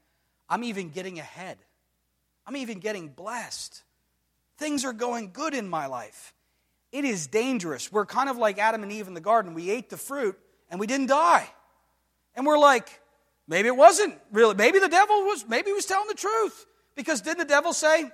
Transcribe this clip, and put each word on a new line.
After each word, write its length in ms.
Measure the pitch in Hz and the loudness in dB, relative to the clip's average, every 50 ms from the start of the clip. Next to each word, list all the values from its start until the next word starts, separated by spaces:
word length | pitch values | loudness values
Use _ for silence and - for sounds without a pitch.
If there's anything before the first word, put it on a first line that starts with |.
| _ _ _ _ _ _ _ _ _ - | _ _ _ _ _ _ _ _ _ -6
I'm 160 | 165 196 240 | -6 -4 -4
even 240 | 240 214 196 185 165 | -6 -8 -8 -10 -10
getting 300 | 143 185 185 190 185 165 | -10 -10 -12 -10 -12 -14
ahead. 400 | 147 135 - 165 180 185 143 - _ _ _ _ _ _ _ _ _ _ _ _ _ _ _ _ _ | -16 -16 -18 -16 -16 -16 -16 -18 _ _ _ _ _ _ _ _ _ _ _ _ _ _ _ _ _
I'm 100 | - 254 | -14 -12
even 220 | 285 262 226 233 185 | -10 -10 -10 -10 -8
getting 320 | 165 214 214 196 170 151 | -8 -8 -8 -8 -10 -14
blessed. 720 | 135 - 175 208 254 240 208 - - - - - - - - _ _ _ _ _ _ _ _ _ _ _ _ _ _ | -16 -16 -12 -10 -10 -10 -10 -10 -12 -14 -14 -16 -18 -20 -20 _ _ _ _ _ _ _ _ _ _ _ _ _ _
Things 300 | - 294 311 294 285 240 | -8 -6 -4 -4 -4 -4
are 80 | 269 240 | -6 -6
going 380 | 214 240 240 240 233 220 190 175 | -6 -6 -4 -4 -6 -8 -10 -10
good 200 | 247 294 320 285 | -8 -6 -6 -6
in 160 | 262 214 190 | -6 -6 -6
my 160 | 170 160 147 | -6 -6 -6
life." 480 | 135 131 123 117 110 - - - - - _ _ _ _ _ _ _ _ _ _ _ | -6 -8 -10 -10 -12 -16 -20 -20 -20 -20 _ _ _ _ _ _ _ _ _ _ _
It 160 | - 269 285 | -8 -4 -4
is 200 | 262 220 180 151 | -4 -4 -4 -6
dangerous. 640 | 135 - 214 233 269 262 233 175 165 143 120 - - | -4 -2 -2 -2 -2 -2 -4 -4 -6 -8 -10 -10 -6
We're 140 | - 214 202 | -4 -4 -4
kind 240 | - - 226 269 277 | -2 -2 -2 -2 -2
of 80 | 262 | 0
like 220 | 240 233 214 196 190 | 0 0 0 0 0
Adam 240 | 208 220 226 220 208 | 0 0 0 -2 -4
and 100 | 196 208 | -8 -10
Eve 160 | 214 208 185 | -10 -10 -12
in 60 | 180 | -12
the 60 | 170 | -6
garden. 340 | 160 202 226 233 208 175 165 | -2 2 2 2 2 0 -6
We 160 | 165 170 180 | -8 -6 -4
ate 180 | 208 254 226 - | -4 -4 -6 -10
the 80 | 202 | -14
fruit 420 | 156 - - 269 285 254 202 190 - _ _ _ _ _ _ | -14 -12 -10 -6 -4 -4 -4 -4 -6 _ _ _ _ _ _
and 100 | 170 180 | -8 -6
we 80 | 214 | -4
didn't 200 | 214 262 277 269 | -2 -2 -2 0
die. 440 | 226 269 285 320 349 330 - - - - _ _ _ _ _ _ _ _ _ _ _ _ _ _ _ _ | 2 2 4 4 4 4 2 2 -2 -10 _ _ _ _ _ _ _ _ _ _ _ _ _ _ _ _
And 100 | 240 262 | -4 0
we're 140 | 294 302 294 | 2 4 6
like, 420 | 294 285 269 240 196 - - - _ _ _ _ _ _ _ _ _ | 8 6 6 4 0 -6 -14 -20 _ _ _ _ _ _ _ _ _
"Maybe 220 | - 160 175 202 233 | -4 0 0 2 2
it 80 | 254 | 6
wasn't 440 | 247 285 349 392 381 415 339 - - - _ | 8 10 10 10 8 2 -2 -2 -8 -14 _
really, 240 | 208 208 226 220 202 | 2 4 6 6 6
maybe 240 | 196 208 254 359 392 | 4 4 4 4 4
the 120 | 381 349 | 4 4
devil 340 | 302 359 403 415 427 415 392 | 4 4 4 4 4 2 2
was, 220 | 392 415 302 - | 0 -2 -4 -4
maybe 220 | 233 226 269 370 403 | -4 -4 -2 -2 -2
he 40 | 403 | -4
was 140 | 415 - | -4 -4
telling 220 | - 370 381 427 427 | -2 -2 -2 -2 -4
the 60 | 415 | -6
truth." 520 | - - 392 440 453 440 370 - - - _ _ _ _ _ _ | -6 -4 -2 -2 -2 -2 -4 -6 -10 -20 _ _ _ _ _ _
Because 280 | - 247 - 320 233 185 | -10 -6 -4 -4 -4 -4
didn't 160 | 302 330 339 | -4 -6 -4
the 60 | 330 | 0
devil 260 | 285 285 285 294 339 311 | 2 2 2 2 2 -2
say, 400 | - - 302 320 330 320 254 | 0 2 4 4 2 2 -2